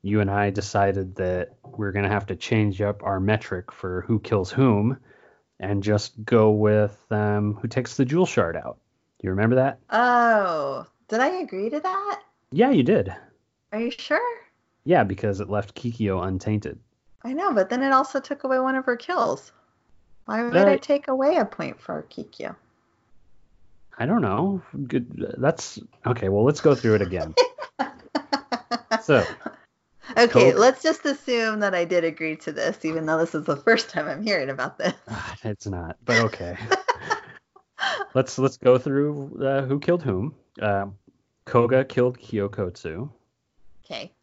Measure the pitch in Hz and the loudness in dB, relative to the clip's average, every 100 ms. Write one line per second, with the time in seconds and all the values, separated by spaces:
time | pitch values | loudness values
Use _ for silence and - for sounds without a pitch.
0 | 101 104 98 101 101 98 98 104 98 98 | 0 0 2 2 0 -2 -2 0 2 0
1 | 92 95 92 90 87 _ - - 104 98 | -4 -4 -4 -4 -6 _ -18 -8 -6 -2
2 | 98 104 101 92 - 113 104 95 104 101 | 0 -2 -4 -10 -2 0 0 0 -4 -4
3 | 95 95 95 107 - 92 - - 95 90 | -4 -2 0 0 0 -10 -10 -12 -8 -8
4 | 90 110 - 107 92 - 131 104 107 135 | -2 -2 0 -2 0 2 4 4 2 -2
5 | _ _ _ _ _ _ 92 101 101 104 | _ _ _ _ _ _ -4 -2 2 0
6 | - - 107 120 110 107 107 107 104 - | 0 -12 2 4 6 4 4 4 2 -4
7 | _ 107 107 104 104 107 117 131 120 - | _ -2 0 0 -2 -2 -4 -4 -6 -2
8 | 127 160 185 - 85 82 - - _ _ | 0 2 0 0 0 -4 -10 -14 _ _
9 | _ _ 98 95 110 127 135 - _ 220 | _ _ -4 0 2 4 2 -2 _ 0
10 | 247 240 233 214 190 160 139 131 - _ | 2 4 4 2 2 -2 -4 -6 -12 _
11 | _ 220 269 370 302 190 214 294 370 370 | _ 0 0 0 -6 -6 -4 -4 -4 -6
12 | 403 403 - _ _ 143 247 226 139 196 | -6 -8 -12 _ _ 2 4 4 4 2
13 | 95 - - _ _ _ _ 214 233 - | 0 -8 -18 _ _ _ _ -6 -6 -8
14 | - 311 480 466 - _ _ _ - 170 | -4 -2 -2 -8 -16 _ _ _ 2 4
15 | 104 101 107 95 104 104 101 - 120 117 | 4 0 -4 -4 -4 -4 -6 -8 -8 -2
16 | 104 92 92 95 110 107 85 - _ _ | -2 0 -2 -4 -2 -2 -4 -12 _ _
17 | _ _ 233 269 392 233 190 247 269 269 | _ _ -8 -4 0 0 0 0 2 2
18 | 277 277 - - 262 262 262 262 262 240 | 2 -4 -6 -8 -2 0 0 -2 -2 -4
19 | - 359 - - - _ _ _ _ - | -4 -2 0 -2 -8 _ _ _ _ -20
20 | _ - - 220 240 180 202 - - 285 | _ -20 -8 -4 2 6 6 4 2 0
21 | - 262 269 339 220 - 143 - - - | 0 0 2 2 0 -4 -12 -12 -10 -10
22 | - - - - - - _ _ _ _ | -10 -16 -16 -12 -12 -12 _ _ _ _
23 | _ - _ - _ _ - - - - | _ -20 _ -20 _ _ -20 -20 -20 -6
24 | 123 226 120 101 190 190 - 143 135 135 | 0 2 2 0 0 -2 -8 -12 -4 -4
25 | 120 - - - 131 - - - - _ | -4 -8 -8 0 0 0 -8 -14 -20 _
26 | 120 117 98 101 120 151 156 135 113 107 | -2 -2 0 4 4 4 4 4 4 4
27 | 95 90 80 - 508 - 571 - - - | 2 -4 -2 2 2 0 -16 -6 -8 -8
28 | - - - 269 - 233 - 240 - 220 | -8 -8 -6 -8 -6 -10 -6 -10 -4 -4
29 | - 135 87 - - - _ _ _ _ | 4 4 4 -6 -14 -14 _ _ _ _
30 | - 247 233 233 202 - 233 262 320 320 | -4 4 6 8 6 8 6 6 0 0
31 | 294 285 - 240 220 214 202 185 170 175 | -2 -4 -2 -2 0 0 0 0 2 2
32 | 165 156 160 156 - 147 - - 160 160 | 0 -2 -6 -6 -8 -4 -4 -4 -4 -4
33 | 156 160 165 156 147 139 - 220 - 170 | -2 0 0 -2 -4 -2 2 2 0 -6
34 | 151 143 214 190 135 127 131 - - - | -6 -6 -2 -2 -2 -6 -8 -2 -4 -4
35 | - 107 - - 113 104 104 90 82 - | -12 -12 -10 -10 -8 -8 -8 -8 -8 -10
36 | - 117 113 - 87 90 113 - - - | 0 2 2 -2 -10 -10 -4 -4 -2 -6
37 | - 427 - - _ - _ - 784 640 | -4 -8 -8 -20 _ -20 _ -8 -6 -6
38 | - 131 127 - 131 - 127 127 135 139 | -2 -2 -2 0 -2 2 4 6 4 0
39 | 147 147 139 - 135 139 131 139 143 175 | 0 -4 -10 -6 -2 -2 -2 -2 0 0
40 | 135 92 127 - _ - 107 101 98 98 | 0 -2 -4 -8 _ -6 -2 -2 -4 -12
41 | _ _ _ _ - 123 120 131 131 - | _ _ _ _ 0 2 4 2 2 0
42 | 123 127 - 110 101 - 92 87 82 80 | 0 -2 -8 -4 -4 -4 -8 -6 -12 -10
43 | 143 - _ _ _ _ - - - 135 | -12 -14 _ _ _ _ -20 -20 -16 -14
44 | 135 _ | -14 _